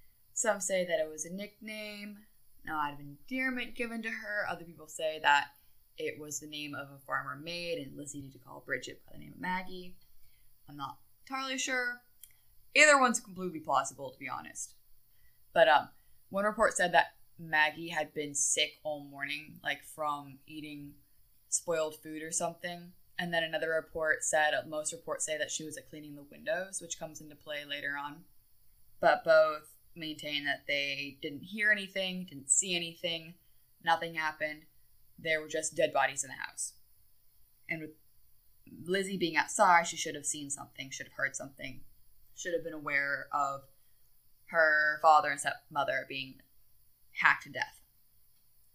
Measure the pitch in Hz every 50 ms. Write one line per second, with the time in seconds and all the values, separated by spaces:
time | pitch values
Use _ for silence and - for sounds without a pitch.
0 | - - - _ _ _ - - - 226 202 202 - - 196 185 180 175 165 156
1 | 156 156 156 156 - 170 180 196 208 208 - - 214 220 214 214 214 208 208 208
2 | 208 208 208 202 214 - - - - - - - - - 160 151 147 147 143 143
3 | 143 143 143 - - - 254 262 262 262 254 247 233 233 233 - 240 226 233 226
4 | 220 226 226 220 214 208 208 208 185 - 175 170 170 170 165 143 156 - - -
5 | 160 156 156 156 143 143 143 143 143 - - _ - - - - - _ _ -
6 | 156 151 - - 151 151 143 - 156 151 151 147 147 147 143 143 143 139 139 139
7 | - - 139 135 139 139 135 139 151 170 170 175 175 170 165 147 139 139 143 143
8 | 147 143 - 147 139 135 135 - - 143 143 143 - - 139 123 - - - -
9 | - - - 147 147 147 - - - 180 185 185 185 185 185 185 180 180 - -
10 | - - - - - - - - - - - - - - 143 143 139 131 - -
11 | - - - _ - - 269 262 269 262 262 262 - - 262 254 247 247 247 240
12 | - _ _ _ - - - _ _ _ _ - - - - 269 302 302 294 277
13 | 262 247 226 - - 208 180 180 185 180 160 156 - 160 139 127 - - 127 -
14 | 139 131 - - 139 127 127 - - - - - - - - - - - - -
15 | - _ - - - - - - - - - 175 165 156 151 139 - - - -
16 | _ - - - - - 180 190 202 214 208 220 214 180 - - 185 175 170 165
17 | - - - - - - - - 170 160 160 151 151 151 147 160 170 165 170 156
18 | 151 147 - 156 147 147 143 - - - - 156 151 151 - - - 151 151 147
19 | 143 143 139 139 139 143 147 147 151 151 - 175 - 147 143 139 - - - -
20 | 156 147 143 143 143 139 135 131 - - 156 156 147 151 147 143 147 143 147 -
21 | - _ - - - _ - - _ - - - - 180 165 160 156 156 156 -
22 | - 156 156 156 156 160 175 - 175 165 170 - - 175 175 175 175 175 - -
23 | - - - - 175 175 170 165 165 160 160 156 160 160 160 160 156 - - 165
24 | 160 156 156 - - - - 156 151 151 147 135 156 156 156 151 151 - 170 160
25 | - 156 147 139 - 156 156 147 147 - - - 156 156 143 143 - - - 151
26 | 151 151 147 143 143 143 156 147 151 156 160 175 190 196 190 - 165 165 - -
27 | 165 160 151 151 156 151 147 - - 156 147 147 147 143 143 147 143 143 143 143
28 | 143 147 147 165 175 - - - - _ - - - - - - - - - -
29 | - 165 151 - - 165 160 160 156 156 151 151 151 - - - - - - 170
30 | 160 156 151 151 156 147 147 147 143 143 135 - - - 143 143 139 143 139 135
31 | 143 139 135 - - 156 143 135 - 185 196 220 214 214 208 202 196 185 190 196
32 | 190 185 185 185 180 185 - - 180 - - - 208 196 180 170 170 165 165 -
33 | - 170 170 165 160 160 175 - _ - - - - _ - - - 170 165 160
34 | 165 170 165 160 156 156 156 - 151 151 151 156 - - - - - - - -
35 | - - - - - 165 160 156 156 151 160 156 151 - - 160 160 147 - 139
36 | 135 131 139 135 - 131 127 - - - - - - - - - - - - -
37 | - - - - - - - - - - _ _ - - 170 160 156 151 156 -
38 | - - - - - - - - _ - - - - - - - - 165 185 196
39 | 190 190 202 180 175 165 156 151 - - - - 208 190 175 170 165 - 170 165
40 | - 160 147 147 143 - - 151 143 139 143 - 135 - - - 135 135 - -
41 | 135 - - - 135 135 - - 156 139 - - 147 135 131 - - - - -
42 | - - - - - - - - - 185 170 165 - 165 156 151 143 147 143 139
43 | 143 143 139 135 135 - - 143 143 139 139 139 - - - - - - - -
44 | - - - - - - - - _ - 175 165 160 156 151 151 151 151 151 156
45 | - 160 151 151 151 147 143 147 - 143 135 - - - 156 147 135 135 131 135
46 | 127 - 139 135 131 131 131 - - _ - - - - - - - - - _
47 | - - - - - 165 165 - - 147 139 - - - - - - - _ -
48 | - - _ - - - - _ - - _ - - - _